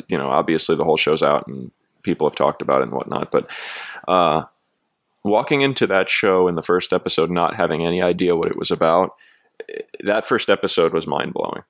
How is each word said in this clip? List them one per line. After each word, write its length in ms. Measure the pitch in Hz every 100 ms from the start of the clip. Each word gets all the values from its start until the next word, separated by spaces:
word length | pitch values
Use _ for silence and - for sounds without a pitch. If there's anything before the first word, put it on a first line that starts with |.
| -
you 80 | 82
know, 120 | 69
obviously 460 | 67 - 80 - 80
the 80 |
whole 140 | 76 76
show's 260 | - 78
out 240 | 73 73 -
and 240 | 67 62 _ _ _
people 240 | - 85 76
have 80 | -
talked 260 | 71 -
about 200 | 76 67
it 80 | 62
and 40 |
whatnot, 380 | 62 - - -
but, 160 | - - - - - - - -
uh, 360 | 92 85 78 - _ _ _ _ _ _ _
walking 380 | 104 107 - 143
into 260 | 135 131 104
that 220 | 95 92
show 400 | - 107 92 90
in 60 | 85
the 60 |
first 300 | - 90 -
episode, 380 | 90 92 - 82
not 240 | 87 85 -
having 300 | 87 78 85
any 160 | 87
idea 340 | 90 87 90 85
what 140 | 87
it 80 | -
was 140 | -
about, 400 | 82 80 87 90 - _ _ _ - - - - - -
that 200 | 107 -
first 220 | 120 -
episode 420 | 98 95 - 82
was 140 | 82 -
mind-blowing. 560 | 71 - - 50 - -